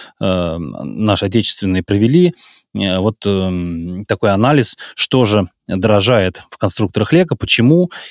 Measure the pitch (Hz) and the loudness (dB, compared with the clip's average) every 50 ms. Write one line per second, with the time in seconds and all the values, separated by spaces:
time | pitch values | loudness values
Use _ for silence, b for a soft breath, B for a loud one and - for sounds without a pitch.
0 | B B B _ - 98 92 90 87 85 80 85 82 - 50 - - - 50 - | B B B _ -4 -2 -2 -2 -2 -4 -4 -6 -8 -10 -10 -10 -12 -10 -6 -2
1 | 107 107 101 95 104 98 95 117 104 - - - 104 95 92 92 87 - 101 101 | 0 0 0 0 0 0 0 0 0 0 -4 -4 -2 -2 -2 -2 0 0 0 2
2 | 107 117 135 175 180 180 175 B B B B B B _ _ 104 98 98 90 95 | 2 4 4 4 4 2 0 B B B B B B _ _ -4 -2 -2 0 0
3 | 92 110 107 _ - 101 101 95 95 92 92 90 87 87 85 82 85 87 90 92 | 0 -2 -2 _ -4 -2 -2 0 0 -2 -2 -4 -4 -6 -6 -8 -8 -8 -10 -10
4 | 107 - 110 - - 107 98 98 110 131 151 147 123 - - B B B B - | -4 -6 -4 0 0 0 2 4 4 4 4 4 2 0 -4 B B B B -6
5 | - - - 131 123 104 104 107 95 90 _ _ _ - 87 95 90 110 107 101 | -4 0 2 2 2 4 4 2 0 0 _ _ _ -6 -4 -2 2 2 2 4
6 | 95 113 - 107 95 92 - - - _ - - - 98 - - 110 92 - - | 4 4 2 2 2 0 -4 -6 -18 _ -8 -4 -4 -4 -2 -2 -4 -2 0 -2
7 | 92 - - 170 185 165 135 - - - - - 117 127 156 175 180 175 B B | -2 2 2 2 2 2 -2 -6 -2 -2 0 2 4 4 4 4 2 0 B B
8 | B B | B B